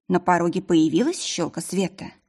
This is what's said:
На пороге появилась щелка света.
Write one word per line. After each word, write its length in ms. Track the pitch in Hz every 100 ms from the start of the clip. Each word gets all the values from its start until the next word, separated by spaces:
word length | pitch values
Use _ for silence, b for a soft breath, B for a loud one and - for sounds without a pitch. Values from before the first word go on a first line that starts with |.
| -
На 120 | 180
пороге 420 | 180 175 170 175
появилась 580 | 180 175 156 156 262 359
щелка 400 | - - 165 -
света. 520 | - 180 185 - - -